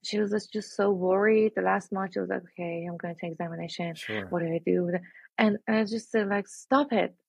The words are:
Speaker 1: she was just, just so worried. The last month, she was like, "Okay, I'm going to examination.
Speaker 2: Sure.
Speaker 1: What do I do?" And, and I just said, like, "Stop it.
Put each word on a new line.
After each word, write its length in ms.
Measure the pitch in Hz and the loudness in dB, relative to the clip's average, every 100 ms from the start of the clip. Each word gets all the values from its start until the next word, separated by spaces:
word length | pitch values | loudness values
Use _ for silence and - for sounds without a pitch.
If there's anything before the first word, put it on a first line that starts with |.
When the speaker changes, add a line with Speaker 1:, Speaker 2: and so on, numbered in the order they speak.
Speaker 1:
she 160 | - 208 | -4 -2
was 120 | 208 | 0
just, 220 | 208 208 | -2 -4
just 220 | 214 202 - | -8 -8 0
so 140 | 202 | 2
worried. 600 | 190 180 190 208 220 214 | 2 2 4 6 6 4
The 80 | 196 | 2
last 300 | 185 190 - | 0 0 -2
month, 220 | 190 190 | -6 -4
she 60 | 202 | -4
was 100 | 185 | -2
like, 120 | 190 175 | -4 -6
"Okay, 340 | - 175 170 170 | -10 -6 -6 -6
I'm 80 | 170 | -8
going 200 | 175 165 | -8 -6
to 100 | 175 | -8
examination. 680 | 165 170 165 170 - 170 | -6 -8 -6 -8 -6 -6
Speaker 2:
Sure. 320 | 170 - - 185 | -6 -8 -6 -4
Speaker 1:
What 100 | 175 | -2
do 60 | 165 | 0
I 120 | 165 | -2
do?" 260 | 170 180 175 175 180 - - - | 2 2 2 -2 -6 -20 -12 2
And, 200 | 220 202 - | 2 2 0
and 100 | 220 | 0
I 80 | |
just 260 | 214 226 - | 2 -4 -2
said, 180 | 226 202 | -2 0
like, 180 | 202 196 | 0 -2
"Stop 460 | - - 269 285 | -12 2 2 4
it. 220 | 220 - - | 2 0 -4